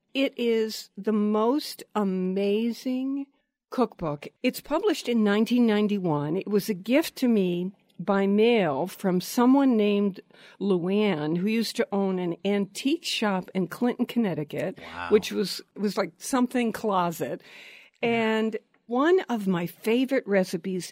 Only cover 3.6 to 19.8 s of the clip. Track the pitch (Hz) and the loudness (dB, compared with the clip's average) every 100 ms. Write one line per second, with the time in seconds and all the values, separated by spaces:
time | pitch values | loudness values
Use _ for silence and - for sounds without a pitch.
3.6 | _ - 226 - 165 147 - - 247 - | _ -2 -2 -2 -8 -6 -10 -4 -4 -4
4.6 | - 302 415 311 - 233 214 208 220 247 | -4 -2 0 0 0 2 4 4 2 4
5.6 | 233 208 208 202 180 147 147 175 - 202 | 4 4 2 0 0 0 0 -4 0 0
6.6 | - 185 190 262 330 - 254 220 185 175 | 0 -4 0 2 0 0 2 2 2 0
7.6 | 180 - _ - 175 196 196 202 226 240 | -4 -8 _ -8 -2 2 2 4 4 4
8.6 | 175 135 180 - 196 180 - - 247 269 | 2 0 -4 -2 0 0 0 2 4 6
9.6 | 277 226 208 202 202 185 - - - - | 6 4 2 2 0 -2 -12 -20 -20 -6
10.6 | 196 185 170 202 214 165 151 170 196 226 | 0 0 0 2 2 0 0 0 0 0
11.6 | 214 - 226 202 196 185 180 170 196 202 | -2 -2 -2 0 0 -2 -4 -4 -2 0
12.6 | 196 - 269 330 - - 214 190 180 190 | -2 -4 -2 -2 -2 -2 0 -2 -4 -4
13.6 | 175 - 247 - 240 - 214 151 147 147 | -4 -2 -2 0 -2 0 0 0 -4 -6
14.6 | 151 - - 175 - 214 - 208 196 - | -6 -8 -12 -10 2 2 2 -4 -4 -6
15.6 | - - 208 190 185 - - 262 247 254 | -12 -6 -4 -2 -4 -6 -4 0 0 0
16.6 | 233 - 220 190 175 160 135 165 - - | -2 -2 -2 0 0 -2 -6 -8 -12 -20
17.6 | - - - _ 240 233 220 220 220 214 | -20 -20 -20 _ -2 0 2 0 0 -4
18.6 | _ _ - 240 302 381 - 240 196 180 | _ _ -4 0 4 2 0 -2 0 0
19.6 | 170 - | -2 -6